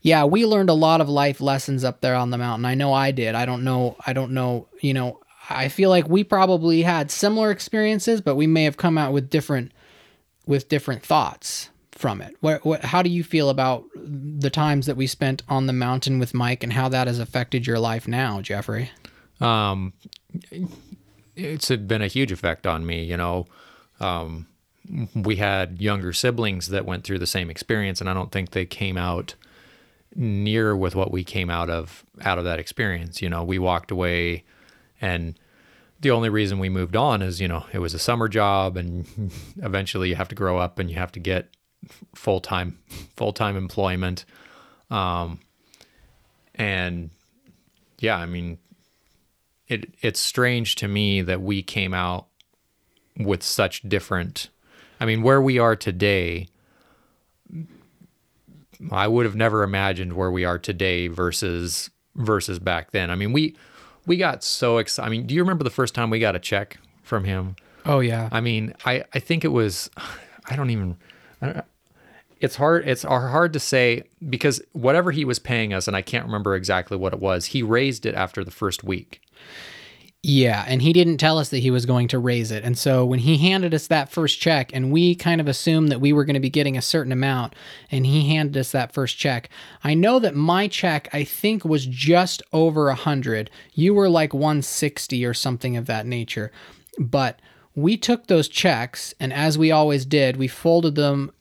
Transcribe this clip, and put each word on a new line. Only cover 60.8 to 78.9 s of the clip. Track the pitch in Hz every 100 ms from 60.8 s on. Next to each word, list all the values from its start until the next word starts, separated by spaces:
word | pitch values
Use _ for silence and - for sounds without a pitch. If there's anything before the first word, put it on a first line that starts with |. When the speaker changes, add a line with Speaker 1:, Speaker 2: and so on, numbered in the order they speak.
| 95 87 87
Speaker 2:
versus, | 85 87 - 98 87 87 - - _ _ -
versus | 110 104 - 90
back | 92 85 -
then. | 104 87
I |
mean, | 90 101
we, | 135 156 - - - - _ -
we | 180
got | 180 127
so | - - 123 117
exci-, | 107 -
I | 117
mean, | 113 117
do |
you | 151
remember | 180 170
the | 131
first | - 123
time | - 117
we | 113
got | 110 92
a |
check | - 101 101 - _ _
from | - 110
him? | 95 95 92 92 _ _ -
Speaker 1:
Oh, | 143
yeah. | 120 113 113
Speaker 2:
I | 113
mean, | 120 110 110 -
I, | - 127 -
I | 139
think | - 165
it | 156
was, | 127 110 90 - - - -
<sighs> | - - -
I | 131
don't | 131
even, | 110 92 87 _ - _ _
I | 139
don't, | - - _ _ _ _ - _ _
it's | 135 -
hard, | 147 170 143
it's | 123
hard | 143 131 127 143 170
to | 156
say | - 131 123 120 - _ 156
because | 123 147 127 -
whatever | 151 120 156 180
he | 147
was | 135 120
paying | - 120 107
us, | 95 92
and | 95
I |
can't | - 120 117
remember | 107 98 95
exactly | 92 92 90 98
what | 95
it | 92
was, | 95 90 -
he | 135
raised | 110 117 135 120
it | 113
after | 101 95 -
the | 90
first | - 101 90
week. | 98